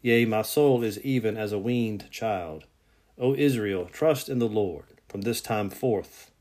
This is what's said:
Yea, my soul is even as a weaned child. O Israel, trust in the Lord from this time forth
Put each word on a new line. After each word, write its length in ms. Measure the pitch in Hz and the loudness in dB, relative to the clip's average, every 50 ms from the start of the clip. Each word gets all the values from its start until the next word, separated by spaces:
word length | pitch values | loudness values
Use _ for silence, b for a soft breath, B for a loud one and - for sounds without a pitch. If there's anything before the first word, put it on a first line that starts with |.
Yea, 240 | - 123 117 117 117 | 4 4 4 4 4
my 160 | 113 113 110 | 4 2 0
soul 420 | 107 - - 151 147 143 131 120 117 | 0 0 2 4 6 6 4 4 2
is 160 | 110 98 104 | -2 -4 -4
even 360 | - 139 135 123 110 110 107 110 | -4 -2 -2 0 0 0 -2 -2
as 140 | 107 101 | -4 -4
a 80 | 104 101 | -4 -4
weaned 500 | 98 120 123 120 117 110 107 98 - - | -2 -2 -2 0 -2 -2 -4 -8 -10 -14
child. 560 | - - 117 113 104 92 85 82 78 78 - _ _ _ _ _ _ _ _ _ _ - | -12 -6 -4 -4 -4 -4 -4 -8 -12 -14 -16 _ _ _ _ _ _ _ _ _ _ -2
O 160 | 123 131 139 | 0 0 2
Israel, 500 | 135 143 143 131 117 104 101 98 92 87 90 | 4 2 2 2 2 0 -2 -2 -2 -4 -6
trust 360 | - - 151 160 147 135 - - | -4 0 2 2 2 2 -2 -4
in 120 | 139 123 | -2 0
the 100 | 117 113 | 0 0
Lord 360 | 107 110 104 95 82 - - _ - _ _ _ | 2 0 -2 -2 -4 -8 -14 _ -20 _ _ _
from 140 | - 98 | -10 -6
this 200 | 98 117 117 113 | -4 -2 -4 -4
time 280 | - - 117 107 104 98 | -2 -2 -2 -2 -2 -4
forth 640 | - - - 127 113 98 85 - - - - _ _ _ | -6 -4 -2 0 0 0 -2 -8 -18 -20 -20 _ _ _